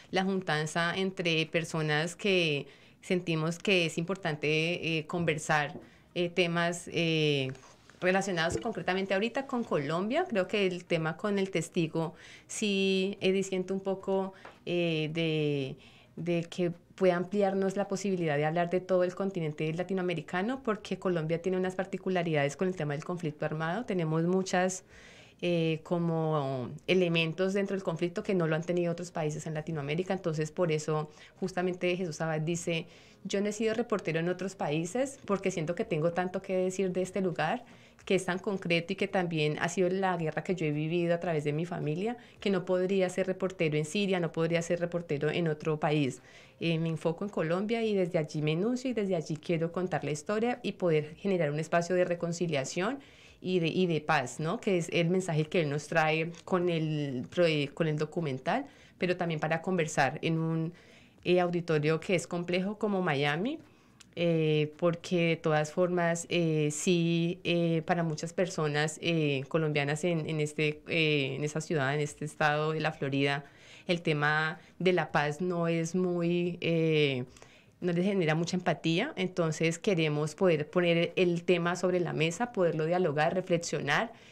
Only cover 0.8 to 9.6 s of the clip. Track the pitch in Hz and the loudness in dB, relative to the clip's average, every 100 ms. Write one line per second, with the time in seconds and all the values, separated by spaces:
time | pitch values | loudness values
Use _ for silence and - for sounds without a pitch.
0.8 | 170 190 190 190 170 160 156 170 165 160 | 0 0 -2 -2 0 2 2 -2 -2 -2
1.8 | 151 151 165 - 208 185 160 143 - - | 0 0 -2 -2 2 4 2 0 -4 -14
2.8 | - - - 180 175 160 160 165 214 185 | -20 -10 -2 0 0 0 0 -2 2 4
3.8 | 160 175 165 - 165 151 147 156 160 175 | 2 0 -4 -4 -4 -2 0 2 2 -2
4.8 | 160 160 156 175 160 156 - 151 147 - | -2 -2 -2 -2 0 0 2 0 0 -6
5.8 | - - - 175 175 175 170 170 170 175 | -18 -20 -8 -4 -2 2 2 2 0 -2
6.8 | - 165 165 160 151 143 131 139 - - | -4 -2 2 2 2 2 -2 -6 -14 -20
7.8 | - - 180 190 196 170 170 156 233 170 | -20 -4 0 2 2 0 0 -2 -4 -4
8.8 | 175 190 190 196 226 277 269 247 | -2 -2 0 0 0 -2 -4 -4